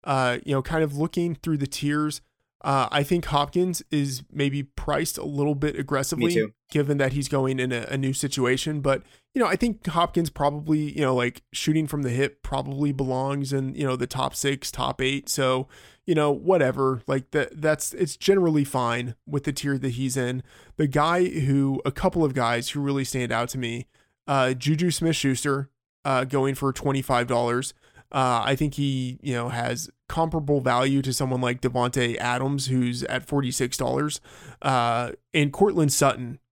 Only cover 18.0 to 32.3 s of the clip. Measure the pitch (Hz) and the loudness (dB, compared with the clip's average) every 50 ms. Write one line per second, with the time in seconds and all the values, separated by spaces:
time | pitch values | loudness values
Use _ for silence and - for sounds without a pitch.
18 | 185 147 - _ - 190 196 196 180 165 156 151 139 - - 127 123 117 117 120 | -4 -4 -4 _ 4 4 6 6 6 4 4 2 2 2 0 0 0 0 0 -2
19 | 123 127 113 _ _ - 147 139 - 151 139 - - 143 139 131 135 131 117 120 | -4 -6 -10 _ _ -6 -6 -4 -4 -4 -6 -4 -2 -2 -2 -2 -2 -4 -4 -2
20 | 135 131 123 135 123 123 127 127 - _ - - - - - - 156 143 131 147 | -4 -2 -2 -2 -2 -2 -2 -4 -8 _ -20 -20 -20 -14 -2 -2 0 0 2 2
21 | 147 165 170 180 180 175 - 165 135 139 139 139 139 139 135 131 - 135 - - | 2 2 2 2 2 0 0 -2 0 2 4 4 4 2 0 0 -2 -4 -2 0
22 | - 185 - 175 160 143 131 135 120 117 120 120 120 - - 147 143 139 139 139 | 0 0 2 2 2 2 2 2 2 2 2 0 -2 -4 -4 -4 -2 -2 0 -2
23 | 131 - - 127 123 117 131 - 120 117 - 131 123 117 117 120 127 _ _ _ | -2 -2 -2 -4 -2 0 0 -2 -2 -2 -4 -6 -4 -4 -6 -6 -10 _ _ _
24 | _ _ _ _ _ - 139 139 131 127 131 127 123 147 156 151 180 175 156 - | _ _ _ _ _ 0 2 2 2 2 0 0 0 0 2 2 2 0 0 2
25 | 170 165 156 - - 139 131 - - 147 135 139 139 - _ _ _ _ _ _ | 0 0 0 2 0 0 0 0 0 0 0 0 -2 -8 _ _ _ _ _ _
26 | _ 143 135 127 131 127 139 139 131 139 135 - 139 135 131 - - 139 139 139 | _ 0 0 0 0 2 0 2 2 2 0 0 -2 -2 -2 0 -2 0 0 0
27 | 127 - 131 120 123 123 127 117 120 120 120 123 127 - - _ _ _ _ - | 0 2 0 0 2 2 0 0 2 0 0 -2 -2 -6 -12 _ _ _ _ -20
28 | _ _ - 139 131 127 123 117 104 135 139 131 151 143 - - 143 139 135 131 | _ _ -2 0 2 2 2 0 2 0 0 0 0 -2 -2 -2 -2 0 0 -2
29 | 127 123 127 - - 139 127 120 120 123 120 120 120 120 120 117 - - _ _ | -4 -6 -8 -8 -6 -4 -4 -2 -2 -4 -4 -4 -2 -4 -4 -6 -8 -12 _ _
30 | _ - - 165 165 165 160 165 147 139 147 139 127 131 120 123 131 135 139 139 | _ -6 -2 -2 0 0 0 -4 0 2 0 2 4 2 2 4 2 4 2 2
31 | 127 131 123 - 139 131 127 127 127 120 123 123 - 127 123 123 120 123 123 135 | 2 0 -2 -2 0 0 0 0 0 0 0 0 0 0 2 2 0 2 2 0
32 | 123 120 117 - - 123 | 0 0 0 -2 -2 -2